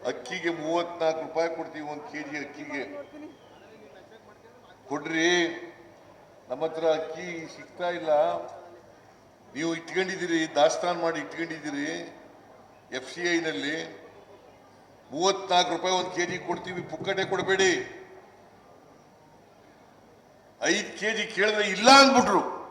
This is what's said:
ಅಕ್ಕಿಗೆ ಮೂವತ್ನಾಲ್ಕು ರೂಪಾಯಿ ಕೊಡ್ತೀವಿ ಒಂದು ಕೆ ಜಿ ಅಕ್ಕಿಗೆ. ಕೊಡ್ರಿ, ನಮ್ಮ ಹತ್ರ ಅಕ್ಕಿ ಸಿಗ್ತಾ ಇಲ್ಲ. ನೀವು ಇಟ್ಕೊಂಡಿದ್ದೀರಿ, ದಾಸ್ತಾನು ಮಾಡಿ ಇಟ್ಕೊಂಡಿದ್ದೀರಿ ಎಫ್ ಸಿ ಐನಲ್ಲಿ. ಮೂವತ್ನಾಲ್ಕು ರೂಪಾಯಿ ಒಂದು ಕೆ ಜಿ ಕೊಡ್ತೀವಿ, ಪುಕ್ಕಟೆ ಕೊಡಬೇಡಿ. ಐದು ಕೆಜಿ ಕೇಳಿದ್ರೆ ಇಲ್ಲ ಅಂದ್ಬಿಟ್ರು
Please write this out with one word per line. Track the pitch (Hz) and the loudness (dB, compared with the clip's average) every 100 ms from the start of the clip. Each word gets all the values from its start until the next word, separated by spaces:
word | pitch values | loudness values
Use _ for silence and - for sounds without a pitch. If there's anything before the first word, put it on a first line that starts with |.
| 120 | -6
ಅಕ್ಕಿಗೆ | 135 - 165 165 165 | -8 -8 -6 -4 -4
ಮೂವತ್ನಾಲ್ಕು | 151 170 170 170 160 160 147 | -2 -2 -2 -2 -2 -2 -4
ರೂಪಾಯಿ | 156 165 165 | -2 -2 -2
ಕೊಡ್ತೀವಿ | 165 156 147 | -10 -10 -10
ಒಂದು | 147 147 | -10 -10
ಕೆ | 147 143 | -10 -10
ಜಿ | 147 | -8
ಅಕ್ಕಿಗೆ. | 139 143 147 139 - 294 - 302 302 - - - - 214 214 - - 220 - 214 - - - - - | -10 -12 -10 -8 -8 -10 -14 -16 -18 -18 -20 -20 -20 -20 -20 -20 -20 -20 -20 -20 -20 -20 -20 -20 -8
ಕೊಡ್ರಿ, | 147 156 160 170 175 170 - - - - - - - - - - | -8 -4 2 4 4 2 -2 -12 -18 -20 -20 -20 -20 -20 -20 -10
ನಮ್ಮ | 131 160 | -4 -4
ಹತ್ರ | 160 165 156 | 0 2 2
ಅಕ್ಕಿ | 160 156 180 165 156 - | 0 -8 -8 -10 -12 -16
ಸಿಗ್ತಾ | - - 180 175 | -20 -6 -4 -4
ಇಲ್ಲ. | 160 151 165 170 - - - - - - - - - - - 131 | 2 4 4 0 -6 -14 -18 -20 -20 -20 -20 -20 -20 -20 -16 -6
ನೀವು | 165 165 | -4 -4
ಇಟ್ಕೊಂಡಿದ್ದೀರಿ, | - 160 185 185 175 165 160 147 | -4 -2 -2 -2 0 0 0 4
ದಾಸ್ತಾನು | 151 156 175 175 165 | 4 4 -2 0 0
ಮಾಡಿ | 160 147 | -2 -6
ಇಟ್ಕೊಂಡಿದ್ದೀರಿ | - 165 160 151 143 147 170 170 - - - - - - - - 127 | -6 -6 -6 -6 -4 -4 -6 -10 -16 -20 -20 -20 -20 -20 -20 -10 -10
ಎಫ್ | 127 | -8
ಸಿ | - 175 170 | -4 2 2
ಐನಲ್ಲಿ. | 160 143 139 160 165 - - - - - - - - - - - - | 2 -2 -4 -4 -6 -12 -20 -20 -20 -20 -20 -20 -20 -20 -20 -20 -12
ಮೂವತ್ನಾಲ್ಕು | 135 185 190 - 180 180 170 | 0 2 2 2 2 4 0
ರೂಪಾಯಿ | 180 185 | 0 0
ಒಂದು | - 156 | 0 -2
ಕೆ | 175 | -2
ಜಿ | 180 - | -2 -6
ಕೊಡ್ತೀವಿ, | 175 185 180 - | -6 -6 -8 -8
ಪುಕ್ಕಟೆ | 156 190 196 190 | -8 -4 -2 0
ಕೊಡಬೇಡಿ. | 190 185 381 381 170 - - - - - - - - - - - - - - - - - - - - - - - - - - - - - | -2 0 4 4 2 -2 -12 -18 -20 -20 -20 -20 -20 -20 -20 -20 -20 -20 -20 -20 -20 -20 -20 -20 -20 -20 -20 -20 -20 -20 -20 -20 -4 0
ಐದು | 202 - - | 0 -2 -4
ಕೆಜಿ | 208 214 214 - | -4 -2 -4 0
ಕೇಳಿದ್ರೆ | 214 214 202 185 | 2 2 0 4
ಇಲ್ಲ | 226 277 | 10 12
ಅಂದ್ಬಿಟ್ರು | 269 247 202 190 - - - | 10 8 4 2 0 -8 -12